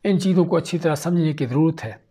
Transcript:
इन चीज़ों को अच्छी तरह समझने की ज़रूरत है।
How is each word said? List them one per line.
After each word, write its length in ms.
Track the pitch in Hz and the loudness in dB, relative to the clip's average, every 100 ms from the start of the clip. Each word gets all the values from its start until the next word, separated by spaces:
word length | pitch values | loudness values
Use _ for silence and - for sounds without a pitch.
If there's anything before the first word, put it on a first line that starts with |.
| 208 | 0
इन 140 | 190 | 0
चीज़ों 260 | 185 180 170 | 2 2 2
को 100 | 170 | 0
अच्छी 220 | 160 170 | -2 -2
तरह 160 | 165 147 | -2 -2
समझने 360 | 175 175 156 | -2 0 0
की 120 | 151 127 | -2 -2
ज़रूरत 380 | 131 160 160 | 2 0 0
है। 160 | 113 - _ | -10 -14 _